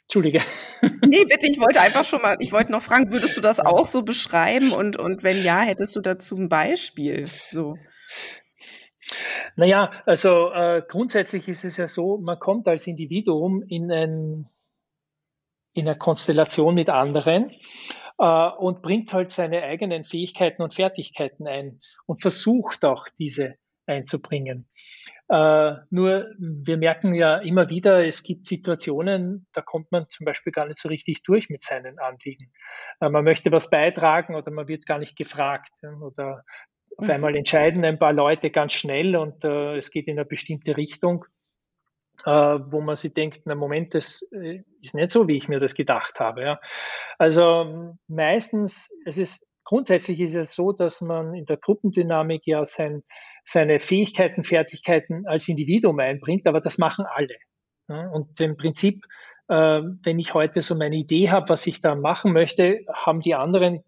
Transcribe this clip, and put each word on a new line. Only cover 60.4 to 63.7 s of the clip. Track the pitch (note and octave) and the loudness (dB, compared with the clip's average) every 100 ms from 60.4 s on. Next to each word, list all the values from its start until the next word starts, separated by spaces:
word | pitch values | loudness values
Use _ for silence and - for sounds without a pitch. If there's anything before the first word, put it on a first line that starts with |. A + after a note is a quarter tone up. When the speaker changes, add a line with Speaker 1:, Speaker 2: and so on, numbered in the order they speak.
| D#3 E3+ | 0 -2
Speaker 1:
so | - | -2
meine | D#3+ D3+ D#3 | -2 -2 -4
Idee | D3+ D#3+ F#3+ | 0 2 4
habe, | F#3+ F#3+ | 2 2
was | D#3+ - | 0 0
ich | - | -2
da | D#3+ | -2
machen | C#3+ D3 E3+ G3+ | 0 -2 0 2
möchte, | E3 E3 - F3+ G#3+ - | 4 2 4 2 2 -4
haben | - - E3 | -2 0 0
die | D#3+ D3 | 0 0
anderen | D3 F#3 F3+ | 2 2 2